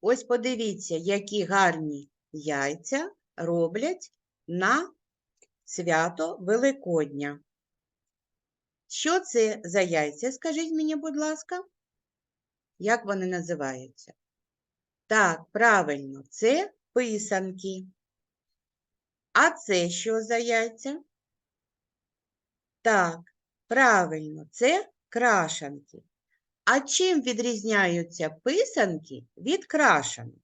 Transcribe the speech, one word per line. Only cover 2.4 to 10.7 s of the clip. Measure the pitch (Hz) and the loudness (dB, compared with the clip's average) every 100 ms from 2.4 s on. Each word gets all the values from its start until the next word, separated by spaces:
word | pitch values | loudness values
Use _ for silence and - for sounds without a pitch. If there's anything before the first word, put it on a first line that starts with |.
| 147 143 139 156 - 269 349 _ _ - | -4 -2 -2 -6 -6 -4 -4 _ _ -10
роблять | 170 170 165 185 285 370 - _ _ _ - | -2 0 0 -2 -4 -6 -12 _ _ _ -10
на | 175 185 262 349 _ _ _ _ _ _ _ | -2 2 0 -2 _ _ _ _ _ _ _
свято | _ - 170 160 170 175 320 381 | _ -8 0 2 0 -2 -6 -6
Великодня. | 185 220 269 277 180 165 147 143 143 147 _ _ _ _ _ _ _ _ _ _ _ _ _ _ _ | -2 2 2 0 -2 0 0 -4 -8 -10 _ _ _ _ _ _ _ _ _ _ _ _ _ _ _
Що | - 302 359 | -6 0 0
це | 359 240 220 214 | 0 0 0 0
за | 196 190 | -2 0
яйця, | 180 165 151 147 240 | 2 2 0 -2 -8
скажіть | 269 330 311 330 | -6 -6 -4 -4